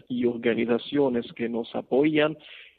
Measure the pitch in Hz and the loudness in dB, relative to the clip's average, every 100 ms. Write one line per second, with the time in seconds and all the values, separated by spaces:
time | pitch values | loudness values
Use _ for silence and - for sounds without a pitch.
0 | - 123 120 120 117 113 117 117 - 143 | -8 -2 0 0 0 0 0 0 0 0
1 | 139 120 117 - 117 117 117 117 110 127 | 2 0 -4 -6 -4 -4 -6 -8 0 2
2 | 151 151 151 156 - - - | 4 4 2 -2 -14 -20 -20